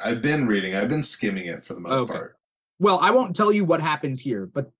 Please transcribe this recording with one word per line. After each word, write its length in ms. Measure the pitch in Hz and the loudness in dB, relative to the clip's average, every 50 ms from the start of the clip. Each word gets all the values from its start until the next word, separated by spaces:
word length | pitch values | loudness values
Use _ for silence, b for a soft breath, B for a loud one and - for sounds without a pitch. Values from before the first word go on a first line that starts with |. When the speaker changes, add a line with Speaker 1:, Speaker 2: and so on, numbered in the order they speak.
| - | -4
Speaker 1:
I've 160 | 110 123 123 | -4 -2 -2
been 260 | 113 147 147 151 135 113 | 0 0 0 0 0 0
reading. 280 | 104 98 95 95 92 | 0 0 -2 -2 -2
I've 140 | 98 104 110 | -2 -2 0
been 140 | 147 156 147 | 0 0 0
skimming 420 | - - - - 104 98 95 90 87 | 0 -2 -2 -2 -4 -4 -4 -6 -8
it 160 | 82 - - | -10 -12 -12
for 80 | - - | -14 -14
the 60 | - | -12
most 220 | 87 170 131 135 | -6 -2 -2 -2
Speaker 2:
Okay. 120 | 123 - - | -2 -2 -4
Speaker 1:
part. 240 | - - - - _ _ _ _ _ _ _ _ _ | -8 -10 -12 -16 _ _ _ _ _ _ _ _ _
Speaker 2:
Well, 200 | 170 208 190 - | 2 4 4 4
I 100 | 170 196 | 4 4
won't 240 | 226 254 254 202 170 | 6 4 4 2 0
tell 160 | - 214 208 | 2 2 4
you 140 | 208 208 196 | 4 4 4
what 160 | 160 170 160 | 2 2 2
happens 400 | 156 160 151 151 - 143 135 127 | 2 0 -2 -2 -4 -4 -6 -6
here, 240 | - 139 120 101 95 | -4 -4 -4 -4 -6
but 260 | 90 - 143 139 - _ _ | -6 -6 -6 -6 -6 _ _